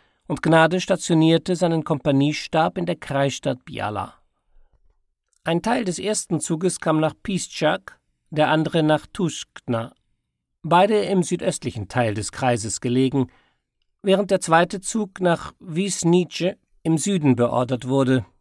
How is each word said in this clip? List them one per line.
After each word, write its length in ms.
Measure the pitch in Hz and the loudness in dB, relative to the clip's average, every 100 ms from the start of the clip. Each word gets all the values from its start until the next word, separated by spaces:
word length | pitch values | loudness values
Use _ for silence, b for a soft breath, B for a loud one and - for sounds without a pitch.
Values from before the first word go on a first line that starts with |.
| b b b | b b b
und 140 | 147 | -2
Gnade 380 | 160 160 160 185 | 4 6 6 2
stationierte 760 | - 185 - 160 160 165 165 175 | -2 -2 2 4 4 4 0 0
seinen 260 | 175 165 | 0 0
Kompaniestab 920 | - 151 156 139 143 147 - 156 170 180 | -2 -2 0 2 2 -2 -4 0 0 -2
in 80 | 175 | -4
der 100 | 170 | -6
Kreisstadt 720 | - 139 139 135 139 131 - | -4 -2 -2 -2 -6 -6 -8
Biała. 480 | 123 104 101 - - _ _ _ _ _ _ _ _ _ _ _ _ | -8 -6 -6 -10 -14 _ _ _ _ _ _ _ _ _ _ _ _
Ein 180 | - 170 | -2 -2
Teil 220 | 220 247 | 0 -2
des 160 | 196 165 | -2 -4
ersten 400 | 202 214 - 160 | -4 -4 -2 -4
Zuges 400 | - 160 185 - | -2 -2 -2 -2
kam 220 | 165 156 | 0 0
nach 120 | 156 - | 0 -4
Piszczak, 760 | - 180 - - 156 190 - - _ _ - | -6 -6 -6 -2 -2 -2 -6 -20 _ _ -8
der 180 | 151 143 | -2 2
andere 360 | 156 156 170 | 2 0 0
nach 220 | 156 151 - | 2 0 -2
Tuschkna, 840 | - 175 - - - - 117 113 - _ _ _ _ _ _ | -4 -4 -4 -14 -12 -6 -4 -6 -14 _ _ _ _ _ _
beide 340 | 156 170 202 208 | 2 4 4 2
im 280 | 196 190 | 2 0
südöstlichen 640 | 170 175 - - 131 110 98 | 0 -2 -4 -4 -6 -8 -6
Teil 240 | 127 117 | -2 -2
des 180 | 104 101 | -2 -8
Kreises 480 | - 127 120 107 - | -4 0 0 -2 -6
gelegen, 480 | 127 123 131 135 123 b b b b _ _ _ | -2 0 2 0 -4 b b b b _ _ _
während 300 | 202 190 190 | 0 2 2
der 80 | 190 | 0
zweite 400 | 170 160 175 196 | 4 4 4 -2
Zug 400 | - 226 202 - | -6 -4 -4 -2
nach 340 | 180 160 - - | 0 0 -4 -16
Wisnice 960 | 190 156 196 - 170 175 175 - 175 - _ _ | -8 -4 -4 0 4 4 2 -2 -4 -4 _ _
im 140 | 165 160 | -2 0
Süden 380 | 202 190 147 120 | 0 2 2 2
beordert 540 | 120 120 123 127 127 | 2 0 -2 -4 -2
wurde. 360 | 135 131 131 - _ | 0 2 0 -2 _